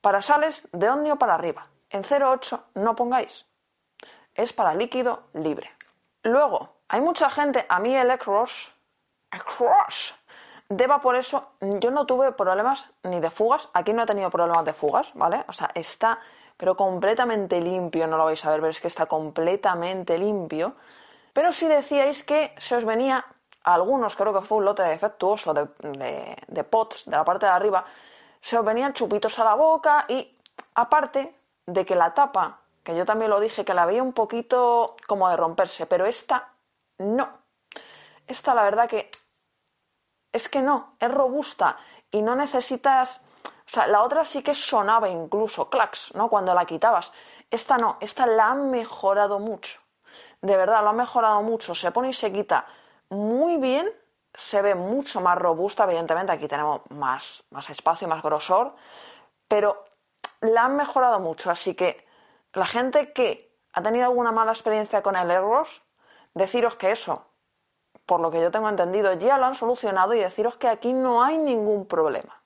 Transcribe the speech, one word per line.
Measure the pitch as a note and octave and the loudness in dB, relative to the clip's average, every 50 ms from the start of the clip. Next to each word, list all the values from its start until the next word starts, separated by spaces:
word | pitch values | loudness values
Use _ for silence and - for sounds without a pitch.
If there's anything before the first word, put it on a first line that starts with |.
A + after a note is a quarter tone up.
Para | - G#3 G3 D4 | 4 4 2 2
sales, | - - D4 D4 D4 D#4+ D4 - - - | 2 2 2 4 4 0 -2 -6 -16 -14
de | - F3 F#3 A3 | -4 0 2 2
Omnio | C4 C#4+ D4+ D4+ D4 | 2 2 0 0 0
para | C#4+ C4 A3+ F3+ | 2 2 2 2
arriba. | D#3+ F3 E3+ D3 - - - _ _ _ _ | 0 0 -4 -6 -6 -12 -20 _ _ _ _
En | - G3+ G3 | -10 -8 -2
cero | - C#4 C#4+ C#4 C4 | 0 0 2 4 2
ocho | B3+ C4 B3+ - - - - _ _ | 2 0 -2 -10 -10 -10 -12 _ _
no | - G3+ A3+ A3 | -2 -2 -2 0
pongáis. | - B3 A#3+ B3+ B3+ A3 - - - _ _ _ _ _ _ _ _ _ _ _ _ - - - - _ _ _ | 0 -2 0 0 -2 -2 -4 -12 -20 _ _ _ _ _ _ _ _ _ _ _ _ -20 -20 -20 -20 _ _ _
Es | - G#3+ A#3+ | -4 -4 -4
para | - - A3 F3 D#3 | -2 0 0 0 2
líquido | F3+ A#3 B3 B3 B3+ B3 B3 - - - _ | 0 -2 -2 -2 -2 -2 -2 -2 -4 -10 _
libre. | _ - D#3 D#3 D3 - - - - _ - _ _ _ _ _ _ _ | _ -6 -4 -4 -4 -4 -8 -16 -20 _ -20 _ _ _ _ _ _ _
Luego, | _ A3 A#3 C#4 D4+ C4+ G3+ - - - _ _ _ | _ 2 4 4 4 2 0 -4 -6 -6 _ _ _
hay | _ - A3 | _ -2 0
mucha | C#4 E4 F4 - D#4+ C4+ | 0 0 0 2 0 0
gente, | - - D4 D4 C4 B3+ - - | 2 0 0 2 0 0 0 0
a | - F3+ | 0 0
mí | G3+ A#3+ C4 | 0 0 2
el | C4+ B3+ B3 | 2 4 2
Acros, | C4 B3+ - - G3 G#3 A#3 B3+ - - - - _ _ _ _ _ _ _ _ _ _ _ _ | 2 0 0 0 0 0 0 0 -4 -14 -16 -18 _ _ _ _ _ _ _ _ _ _ _ _
Acros, | - F#3+ - - - - B3 A#3+ E4+ - - - - - - - - _ _ _ - - - - - - _ _ | -16 -14 -12 -12 -4 -2 2 4 4 4 4 2 -4 -8 -10 -10 -12 _ _ _ -20 -20 -20 -20 -20 -20 _ _
de | G3 F#3+ B3 | -2 0 2
Vaporeso, | B3+ C#4+ C#4 C#4 B3+ B3 B3+ B3+ - - C4 - - _ _ | 2 2 2 4 2 2 2 -2 -2 -4 -6 -6 -6 _ _
yo | G3 G3 G3+ G3 G#3 A#3+ | -6 -4 -4 0 0 0
no | C4 D4 C#4+ | 0 0 0
tuve | - B3+ B3+ C4+ C4 | 0 2 2 2 2
problemas | B3 - G3+ F#3 F#3 G3 G#3+ B3+ C#4 - - - _ _ | 2 0 0 0 0 0 0 0 -2 -2 -6 -20 _ _
ni | _ F3+ F3+ F3 | _ -6 -4 -2
de | D#3 E3 | -2 -4
fugas. | - - G#3+ A#3 C4 D4+ - - | -2 0 2 2 2 0 0 -2
Aquí | - F3+ - G#3 | -2 -2 0 0
no | G#3+ A#3 A#3 | 0 0 0
he | |
tenido | A3 G#3 G3+ F#3+ F3+ | 0 -2 -2 -2 -2
problemas | - E3+ F3 E3+ E3+ E3 D#3+ | 0 0 2 4 2 2 2
de | D#3 | 0
fugas, | D#3 - - D3 - A3+ D#4 - - | -4 -2 -2 0 0 0 0 -2 -4
¿vale? | D#3 D3+ E3+ F#3 B3+ - - | -2 0 0 0 -2 -6 -8
O | |
sea, | - - E3 - - | -10 -8 -8 -6 -6
está, | F3 D#3+ - - _ - A3+ A3+ A3+ - - - - - - _ | -6 -10 -10 -4 _ 0 0 0 -2 -8 -20 -20 -20 -20 -20 _
pero | _ - F3+ F#3 | _ 0 0 2
completamente | F#3 G3 F#3+ F#3 F3+ F3 G3 A3+ A3+ B3 A#3+ A3+ G#3+ G3 F3+ F#3 F3 | 2 0 0 0 0 0 0 2 2 0 0 0 -2 -2 0 0 0
limpio, | E3+ F3 F#3 F#3 F3+ E3 - D#3+ E3 D#3+ | 0 -2 -2 -2 -4 -4 -2 -2 0 0
no | D#3+ | 2
lo | D#3+ D#3+ | 2 2
vais | D#3+ D#3 D#3 - | 2 0 0 0
a | D3+ | 0
ver, | D#3 D3+ | 0 2
pero | D#3 D#3+ | 0 -2
es | D#3+ - | -4 -4
que | - F3 | -8 -8
está | - - D#3+ | -4 -4 -4
completamente | - - D#3 D#3 D3+ D3 - E3 E3+ F#3 G3+ - G3+ F3+ E3+ E3+ F3+ F#3+ F#3+ F3+ - E3+ E3 | -2 -2 -4 -4 -4 -4 -2 0 0 0 0 0 0 0 0 -4 -4 -6 -6 -4 -2 -2 -2
limpio. | F#3+ G#3+ G#3 G3+ F3 D#3 D#3 D#3 E3 G#3+ C4+ _ - - - - - - - _ _ _ | 0 -2 -2 -4 -6 -6 -4 -4 -4 -4 -6 _ -20 -20 -20 -20 -20 -20 -20 _ _ _
Pero | _ C4+ D#4 F4+ | _ 2 2 2
si | E4 - E4+ D#4+ | 2 0 2 2
decíais | D#4 C#4+ C#4 C#4+ D4 C#4+ C4+ C#4 D4 C#4+ - | 2 2 2 0 0 2 2 2 0 -4 -4
que | - D4 D4+ D4+ - - - | -2 0 0 0 -2 -6 -14
se | - - B3 | -6 -4 -2
os | A#3+ A#3 | -2 0
venía, | A3 A3 A3+ B3+ C4+ C4 C4 - - _ _ _ _ _ _ | 0 -2 0 0 0 0 -2 -4 -8 _ _ _ _ _ _
a | _ E3+ F3 | _ 2 2
algunos | E3 F3+ G3+ C4+ C4 A#3 G#3 - | 2 4 2 0 0 0 -4 -2
creo | - G3 G#3+ | -2 -2 0
que | G3+ G3 | 0 -2
fue | G3 - G#3+ A3 | -2 0 0 2
un | G3 | 2
lote | G3 G#3 G3+ | 2 2 2
defectuoso | F#3 E3+ D#3 E3 - G3+ - - - F#3+ G#3 G#3 - E3 D3+ | 0 0 0 -2 -2 -4 -4 -2 0 0 0 0 -2 -2 -2
de, | C#3+ D3 D3 - _ | -2 -2 -4 -8 _
de, | - D3+ C#3+ C#3 C3 B2 - - - - - - - - | -12 -12 -10 -8 -8 -8 -8 -10 -10 -12 -16 -18 -18 -10
de | - D#3+ C#3+ | -8 -8 -4
pots | - - A3+ A3 A3 - - - | 0 0 0 0 0 -6 -18 -10
de | - - | -4 -2
la | D3 D#3+ | 0 2
parte | - F3+ G3 A3 | 0 0 2 2
de | G3+ | 2
arriba, | F3+ F3+ G3 G#3 F#3+ F#3 F#3 - - - - - - - - _ _ _ | 2 2 2 2 0 0 -2 -4 -20 -20 -20 -20 -20 -20 -20 _ _ _
se | - - A#3+ A#3 | -10 -2 -2 0
os | A3 | 0
venían | G#3 A3 A#3+ C4 C#4 | 0 0 0 -2 -4
chupitos | C4+ - A#3+ F3+ G3+ G#3 G#3 A3 - - | -2 -4 -4 -2 -2 -2 -2 -2 -2 2
a | A3+ | 2
la | A3 G#3 | 2 4
boca | A#3+ D#4 D#4+ D#4+ D#4 D#4+ D#4 D4 D4 - - | 4 4 4 4 4 4 4 4 4 2 0
y | A#3 C4 - - _ _ _ - _ - - _ _ | -4 -6 -6 -8 _ _ _ -20 _ -20 -20 _ _
aparte | - A#3+ A#3+ - D4+ C#4+ C#4+ - C4+ C4+ E4 - _ _ _ _ _ _ | -2 2 4 4 2 2 0 -4 -6 -6 -6 -12 _ _ _ _ _ _
de | - F3+ F#3+ F3+ | -4 -2 -2 0
que | - F#3+ | 2 4
la | F3 E3 E3 | 4 4 4
tapa, | - - C#4+ C#4 C#4 F#3+ E3+ - - - _ _ _ _ | 4 2 2 2 2 -2 -2 -2 -6 -14 _ _ _ _
que | _ - E3 | _ -6 -4
yo | E3 F3+ | -4 -2
también | G3 G#3+ A3 A3 A3 | 0 0 0 2 2
lo | G#3 G3+ | 2 2
dije, | G#3 A3+ - - F#3+ | 2 0 -4 -6 -4
que | - F#3 | -2 2
la | F3+ E3+ | 2 2
veía | E3+ G3+ A#3+ | 2 2 0
un | C4 C4 | -2 -2
poquito | B3+ - A3 G#3 A3+ A#3 A#3 _ - B3 B3 A#3+ A#3+ A#3 A#3 A3+ - - - | -2 -2 -2 -2 -2 -8 -2 _ 0 2 4 4 4 2 2 0 -4 -14 -6
como | - G#3 G3+ F#3 F3+ | -4 -2 0 2 2
de | F3 | 2
romperse, | F3 E3+ E3 E3 - - F3+ - - B3 | 2 0 -2 0 0 -2 -2 -2 -10 -2
pero | - F#3 F3 F#3 | -2 0 2 2
esta | G#3 A#3+ - - - B3+ B3 - - _ _ _ _ _ _ _ _ _ _ | 0 -2 -4 -4 -2 -4 -4 -4 -8 _ _ _ _ _ _ _ _ _ _
no. | F#3 G3+ A3 B3+ C4+ - - - _ _ _ _ _ _ - - - - - - - - _ _ _ | -4 -2 -2 -2 -2 -4 -8 -20 _ _ _ _ _ _ -20 -20 -20 -20 -20 -20 -20 -20 _ _ _
Esta | - C4 - - B3 | -14 -14 -6 -2 0
la | B3+ A#3 G#3 | 2 4 4
verdad | G3+ G3+ A3 A#3 A#3 | 4 4 2 0 0
que | A#3 G#3+ - - - - _ _ _ _ _ _ _ _ _ _ _ _ _ _ _ _ _ _ _ _ _ _ | 0 -6 -6 -8 -16 -20 _ _ _ _ _ _ _ _ _ _ _ _ _ _ _ _ _ _ _ _ _ _
es | - - - - | -8 -8 -6 -4
que | - C#4 | -4 -2
no, | C4 C#4 D4 C4 - - _ _ | 0 0 0 -2 -4 -10 _ _
es | - A#3+ | -4 -2
robusta | C4 C#4 C4+ B3+ B3+ D4 C#4+ - - - G3 D3 - - - - - - _ _ | 0 2 0 0 0 -2 -6 -6 -4 0 0 0 0 -2 -14 -20 -20 -20 _ _
y | - G#3+ | -2 -2
no | G#3+ A3 B3 | 0 0 0
necesitas, | C4 D4 C#4 - B3+ B3 - C4+ A#3+ - C#4 C4+ C4 B3+ - - - _ _ _ _ _ | -2 -2 -2 -2 -4 -2 -2 -8 0 2 4 4 4 2 0 -4 -16 _ _ _ _ _
o | - - _ _ - | -20 -20 _ _ -6
sea, | - F3 D#3 | -2 0 2
la | C3 G#3 G#3 | 4 4 4
otra | A3 B3 C#4+ D#4 D#4 | 4 4 2 0 -2
sí | - - C#4 | -2 -4 -6
que | C4+ D4 | -4 -2
sonaba | D4 C#4+ - - - A3 G3+ G3 A3 A3+ A3 F#3+ | -4 -2 -2 0 0 0 2 4 2 2 2 0
incluso, | F3+ E3 E3 D#3 - G#3 A3 G#3+ - - D3 - | -4 -6 -6 -2 -2 -2 -2 -2 -2 -4 -4 -2
clacs, | - C4 A3 G3+ - - - - - | 2 0 0 0 -2 -14 -16 -12 -4
¿no? | F#3+ G#3+ A#3 | -2 0 2
Cuando | A3 G3+ F#3+ F#3 | 2 2 2 4
la | F3+ F3+ F3 | 2 2 2
quitabas. | F3 E3 D#3 - A3+ A3+ F3+ E3+ - - - - - - - - _ | 0 -2 0 2 2 2 2 0 -4 -18 -20 -20 -20 -20 -20 -10 _
Esta | - A#3 - - C#4 A#3+ | -8 -6 0 0 2 2
no, | A#3 G#3 - - | 2 0 -2 -4
esta | - G#3 - - C4 | -10 -12 -2 0 2
la | A#3+ A3 A3 A3 G#3+ | 4 4 4 4 4
han | B3+ C#4 C#4+ C4+ | 2 0 -2 -2
mejorado | C4 A#3+ A3+ - - - - G3 G3 G3+ G#3 G3+ G#3 G3 | -2 -2 -4 -6 -10 -2 0 2 4 4 2 2 0 -4
mucho. | G#3 A3+ G#3+ - - - - - _ _ _ _ _ - - - - - - _ | -4 -6 -8 -8 -10 -14 -16 -16 _ _ _ _ _ -20 -20 -20 -20 -20 -18 _
De | - F#3+ G3 | 0 2 4
verdad, | F#3+ F#3 F#3 A3+ A3 | 4 4 4 4 4
lo | G#3 G#3 | 4 2
han | G#3+ | 2
mejorado | A#3 B3 - - B3 A3+ A3 G#3+ G#3 | 0 -2 0 0 2 2 4 4 2
mucho. | G#3 A3 A3+ A3+ - - E3+ | 2 0 -4 -4 -4 -8 -8
Se | - - F3 | -4 -4 -2
pone | F3 A#3+ B3+ C4 | -2 0 -2 -2
y | |
se | B3+ - - G#3+ | -4 -4 -4 -4
quita | F#3+ G3+ G3+ - E3+ C3 - - - - _ _ _ _ _ _ | -2 -4 -2 0 0 -2 -2 -4 -18 -20 _ _ _ _ _ _
muy | F#3+ G3+ G#3 G#3+ A#3 B3+ D4+ E4+ E4+ | -8 -6 -4 -2 0 0 2 0 0
bien, | D#4 C4 C4 B3+ C#4+ E4+ G#4 A4+ _ _ _ _ _ _ _ _ | 0 0 0 0 0 -2 -4 -8 _ _ _ _ _ _ _ _
se | - - - - G3+ | -18 -14 -2 -2 0
ve | G3+ G3+ G3 | 2 2 0
mucho | F3+ F3+ F#3+ A#3 C#4 C#4 - - G#3 | 0 -2 -2 -4 -4 -4 -4 -6 0
más | F3+ F3+ F3 F3+ | 2 2 2 2
robusta. | F3 F3 E3 D#3+ F3+ G3+ - - G#3+ | 2 0 0 2 -2 -4 0 0 2
Evidentemente, | F#3+ F3 E3 E3+ D#3+ D#3+ E3+ F#3+ F#3 | 2 2 -2 0 0 0 0 0 -2
aquí | E3+ C#3 D3+ | -4 -4 -4
tenemos | D3 - C#3+ D3+ D3+ D3 - - - | -6 -4 -2 -2 -2 -4 -4 -8 -14
más, | C#3 D3 C#3+ C3 B2+ C3 - - - - _ _ | -10 -6 -4 -4 -4 -4 -6 -16 -18 -20 _ _
más | - C#3 - - | -16 -16 -14 -14
espacio, | D3 - - D#3+ E3 - G3+ | -16 -2 0 0 0 0 -2
más | E3+ D#3+ D#3+ | -4 -4 -2
grosor, | D#3 D3+ D3+ D3+ - - F#3 G3 B3 C#4 - - - - - - - - - - _ _ _ _ _ _ | -2 -2 -2 -2 0 2 2 2 2 0 -6 -16 -20 -20 -20 -20 -20 -20 -20 -20 _ _ _ _ _ _
pero | G#3+ G#3 G3+ G#3 - - - - _ _ _ _ _ _ - - _ _ | 0 2 2 2 0 -2 -10 -20 _ _ _ _ _ _ -20 -20 _ _
la | - A3+ A3 A3+ A#3 | 0 2 4 4 4
han | B3+ C#4 | 2 2
mejorado | C#4+ D4 C#4 - C4+ B3+ B3 A#3 G3 | 0 -2 0 2 2 4 4 2 2
mucho. | F#3 E3 D#3+ - - F#3 | -2 -4 -6 -6 -2 -4
Así | F3 - - F#3+ - | -4 -2 -2 -6 -4
que | - F3+ F3 - - _ _ _ _ _ _ _ _ _ _ | 0 -2 -2 -2 -4 _ _ _ _ _ _ _ _ _ _
la | - F#3+ F#3 | -4 -4 -4
gente | - - A#3 B3 C4 B3+ D4+ C#4+ D4 - | -2 -2 -2 -2 2 2 0 0 0 -2
que | - B3+ G3+ - - - _ _ _ _ _ | -2 -2 -2 -2 -6 -12 _ _ _ _ _
ha | - F3+ | -8 -4
tenido | F3+ G#3+ A3+ A#3+ B3 | -2 0 0 2 2
alguna | B3 B3 B3 A#3+ A#3 | 2 2 2 0 0
mala | A3+ A3 A3+ A3 | 2 2 2 0
experiencia | A3+ A3 - A3+ G#3+ G#3+ G#3+ G#3+ - G3+ | 0 -2 -2 -2 0 0 -2 0 -2 0
con | G3+ G3+ F#3+ | 0 0 0
el | F#3 F3+ E3+ | 0 0 2
Eros, | F3 F#3 F#3+ G#3 A3+ C4+ D#4 - - - _ _ _ _ _ _ _ - _ _ _ | 2 2 2 2 2 0 0 -2 -8 -20 _ _ _ _ _ _ _ -20 _ _ _
deciros | E3+ F#3+ F#3+ - A#3+ A#3+ A#3 - | -2 -2 0 2 0 0 0 -2
que | - - F#3+ | 0 -2 0
eso, | G#3+ A3 - - D3+ - - _ _ _ _ _ _ _ _ _ _ _ _ _ _ - _ | 0 -2 -4 -8 -8 -8 -8 _ _ _ _ _ _ _ _ _ _ _ _ _ _ -20 _
por | - F3+ E3+ | -2 0 0
lo | E3 E3 | 0 0
que | D#3 E3 | 0 0
yo | E3 F3 | 0 0
tengo | E3+ G#3+ A3 G#3+ | 0 0 -2 -2
entendido, | G#3 G3 F3+ F3 F#3 G#3 G#3 G3 F#3 | 0 0 0 0 0 0 2 2 0
ya | E3 F3+ B3 C#4 | 2 2 2 4
lo | C4+ B3+ | 4 2
han | B3+ C4+ | 0 0
solucionado | C4 A3+ A3+ B3 A#3+ - G#3+ F#3+ F#3+ F#3 G3+ A#3 | -2 -2 -2 -2 -2 -2 -2 0 2 2 2 2
y | A3+ | 0
deciros | G3 F#3 - - G#3+ A#3+ A#3+ | 0 -2 -2 -2 -2 -2 -2
que | - - A#3+ | 0 0 0
aquí | A3 G#3+ - A#3+ | 0 0 -2 -2
no | B3+ C4 C4 B3+ A#3+ A#3 B3 | 0 0 0 2 2 2 2
hay | C#4 D#4+ D#4+ | 2 2 0
ningún | D#4 C#4+ B3 A3+ G#3 G#3 G#3+ G3+ F#3+ | 0 0 0 0 0 0 -2 -2 -2
problema. | G3+ - E3 D#3+ D3+ B2+ - - - - - _ | -4 0 0 0 0 0 -4 -8 -10 -20 -20 _